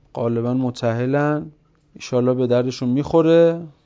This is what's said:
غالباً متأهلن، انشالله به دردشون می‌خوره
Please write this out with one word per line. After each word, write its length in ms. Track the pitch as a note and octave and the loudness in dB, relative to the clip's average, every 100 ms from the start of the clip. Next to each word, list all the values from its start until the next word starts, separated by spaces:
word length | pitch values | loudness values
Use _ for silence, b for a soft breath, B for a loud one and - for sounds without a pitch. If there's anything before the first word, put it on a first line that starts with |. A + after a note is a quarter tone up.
| _ | _
غالباً 400 | - A#2 A#2 A#2+ | -6 -2 -2 -2
متأهلن، 920 | B2+ B2+ A#2+ A#2+ A2+ B2+ C#3 D3 D3+ D#3+ - _ _ _ - | -2 -4 -4 -4 -2 -2 -2 -2 -4 -8 -16 _ _ _ -20
انشالله 380 | - B2+ B2 | -4 0 2
به 140 | B2+ B2+ | 0 2
دردشون 420 | B2 B2+ B2 B2+ | 0 0 -2 -2
می‌خوره 720 | B2+ C#3+ E3 D#3+ E3 E3+ E3 E3 - | 0 2 2 4 6 4 2 -8 -20